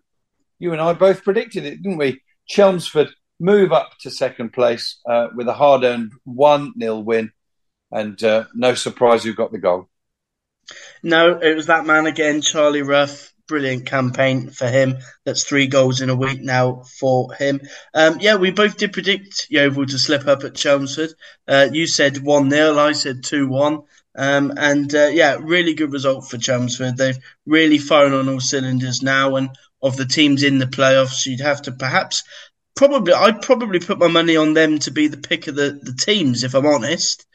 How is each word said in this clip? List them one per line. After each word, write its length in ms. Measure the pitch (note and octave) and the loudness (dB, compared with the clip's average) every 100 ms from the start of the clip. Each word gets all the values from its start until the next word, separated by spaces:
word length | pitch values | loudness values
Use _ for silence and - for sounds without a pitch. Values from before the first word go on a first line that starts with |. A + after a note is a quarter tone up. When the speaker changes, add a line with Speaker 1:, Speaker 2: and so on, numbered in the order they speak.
| _ _ _ _ _ _ | _ _ _ _ _ _
Speaker 1:
you 140 | F3 | -8
and 80 | D#3+ | -2
I 100 | D#3+ | -2
both 300 | E3+ F#3+ F#3+ | 2 2 2
predicted 420 | - G3+ B3 F3+ D3 | 0 -2 -4 -8 -10
it, 160 | D3 | -10
didn't 160 | F#3 E3+ | -8 -2
we? 240 | C#3 C3 _ _ _ | -2 -4 _ _ _
Chelmsford 640 | - G3 F#3 - D#3 C3+ _ _ _ | 4 4 2 -4 -2 -2 _ _ _
move 320 | E3+ G#3 F#3 | 2 4 4
up 260 | D#3 - _ | 2 -2 _
to 100 | C3+ | -16
second 400 | - C3 - A#2 | -6 -6 -4 -10
place, 480 | - A#2+ A#2 - - A#2+ | 0 0 0 -8 -12 -4
uh, 180 | A#2+ A#2 | -2 -2
with 140 | A#2 A#2+ | -6 -6
a 60 | |
hard-earned 580 | A2+ C#3+ C3+ B2 A#2+ A2+ _ - | 2 4 4 2 -2 -8 _ -16
one 480 | B2 D3 D3 C#3+ A#2 | 2 4 4 -2 -8
nil 260 | A2+ A2 | -6 -6
win. 300 | G#2+ A2+ A2 _ _ _ _ _ _ | -2 -2 -2 _ _ _ _ _ _
And, 300 | A2 G#2+ G2 | -8 -8 -2
uh, 220 | A2 A2 A2 | 0 0 -2
no 220 | A#2 B2 B2 | -2 -2 0
surprise 480 | - - A#2+ A2+ | -6 0 2 2
who 100 | A2+ | 0
got 180 | G#2+ A2+ | -6 -6
the 60 | G#2+ | -2
goal. 300 | F#2 F2+ F#2 _ _ _ _ _ _ _ - - - _ | -2 -2 -4 _ _ _ _ _ _ _ -20 -20 -20 _
Speaker 2:
No, 360 | E3 E3 E3+ F3 | 0 4 4 4
it 160 | E3 D#3 | 0 0
was 100 | D3+ | 0
that 200 | E3 D#3 | 0 2
man 200 | D#3 D#3 | 2 2
again, 360 | D#3 D3+ D3+ | 0 -2 0
Charlie 420 | C#3+ E3 D3 C#3+ | -2 2 2 2
Rough. 500 | C#3 C#3+ C#3+ C#3+ - _ - | 0 0 0 -6 -20 _ -8
Brilliant 400 | D#3 C3+ B2+ B2+ | -4 -4 -6 -4
campaign 640 | C#3 B2+ B2+ C3+ C3 B2+ | -2 -2 0 0 0 -6
for 160 | - B2+ | -6 -2
him. 300 | C3 C3+ C3 - _ - | 2 0 -2 -12 _ -8
That's 180 | - | -6
three 240 | - C#3+ C3+ | -2 0 2
goals 320 | C#3 C3 B2+ | 2 2 0
in 100 | C3 | -2
a 60 | B2+ | -2
week 240 | C3+ C3 | -4 -6
now 440 | C3+ B2+ B2+ B2 - - | -4 0 0 -2 -14 -6
for 340 | C3+ B2+ A#2+ | 0 0 -2
him. 260 | - C#3 C#3 C#3 - - | -4 -4 -4 -8 -20 -8
Um, 260 | D3+ D#3+ D#3+ | 2 2 4
yeah, 140 | G3+ G#3 | 0 2
we 160 | F#3 | 0
both 260 | F#3 G#3 G3+ | 2 -2 0
did 160 | G#3 | -6
predict 540 | G3 F3+ G3 - - - | -4 -4 -4 -6 -14 -4
Yeovil 380 | D3 C#3+ C#3 C3+ | 0 0 0 -4
to 100 | C3+ | -4
slip 300 | - D3 C#3+ | -2 -2 0
up 160 | C#3 C#3+ | -2 -2
at 100 | - | -6
Chelmsford. 580 | D3+ C#3+ C#3 D#3 D#3+ - - _ - | 0 0 -2 -6 -8 -10 -20 _ 0
Uh, 200 | C#3 C#3 | 4 4
you 160 | D3 E3 | 2 -2
said 320 | - C#3+ C#3 | 0 0 0
one 280 | C#3 D3 C#3 | 0 2 2
nil, 320 | D3 D#3 D3 | 2 2 4
I 140 | D3 | 2
said 300 | D3 D3 C3 | 0 -6 -8
two 260 | - D3+ C3+ | -6 -4 -2
one. 320 | C3 D3 D3+ - _ _ - | 0 0 -2 -10 _ _ -6
Um, 380 | C3+ C#3+ C#3 C#3 | -2 0 -2 -2
and, 380 | D3 C#3+ C#3 | 0 0 0
uh, 140 | D3 D3 | 2 2
yeah, 300 | D3+ D3+ C3+ | 4 2 2
really 320 | D#3 F3 E3+ | 0 0 0
good 180 | D3 D3+ | -2 -4
result 380 | C#3 C3+ C3+ - | -2 -2 -4 -6
for 80 | A#2+ | -10
Chelmsford. 580 | A#2+ B2 B2 - C3 B2 | -4 -2 -4 -4 -6 -2
They've 240 | C3 C3 - _ - | -2 -2 -12 _ 0
really 340 | D#3 D#3+ D3 | 2 4 2
firing 340 | C#3+ D#3 C#3+ | 2 4 4
on 160 | C3+ C3+ | 2 -2
all 100 | C3+ | -4
cylinders 640 | B2+ C#3 C3 B2+ B2+ B2 | -4 -4 -2 -4 -4 -4
now. 340 | C3+ C3+ C3+ C3+ | 0 0 0 -2
And 140 | C3+ C3 _ _ | -4 -10 _ _
of 160 | C3+ C3 | -4 -4
the 80 | B2+ | -4
teams 380 | D#3+ D3 C#3 | 2 2 4
in 160 | C#3+ C3+ | 2 2
the 60 | B2+ | -2
playoffs, 600 | C3 C3+ C3+ C3 - C#3 | 0 4 4 2 -2 -6
you'd 160 | B2+ | -4
have 220 | C#3+ C#3 | -4 -4
to 80 | - | -8
perhaps, 500 | C3 C3 F3 - - - - - _ _ - | -8 -2 -2 -2 -8 -10 -20 -20 _ _ 2
probably, 380 | C#4 C#4 F3 | 4 4 2
I'd 280 | C#3 G3 A3 | 4 4 2
probably 380 | - A#3+ A#3 F3+ | 0 0 0 -4
put 180 | - F#3 | -4 0
my 100 | E3+ | 2
money 300 | E3 E3 D#3+ | 2 2 2
on 160 | D#3 | 4
them 260 | D#3 D#3 D3+ | 4 2 0
to 120 | D3 | -2
be 160 | C#3 D3+ | -2 -2
the 100 | C#3+ | -2
pick 300 | - E3+ E3 | -6 -6 -6
of 80 | C#3 | -4
the, 220 | C#3+ C#3+ | -4 -4
the 120 | A#2 | -12
teams, 500 | B2+ - G#3+ D3 A#2 | -6 -2 0 0 -2
if 100 | B2+ | -2
I'm 140 | C3+ D3 | 0 2
honest. 580 | C#3+ A2+ E3+ - - _ | 0 0 -4 -4 -6 _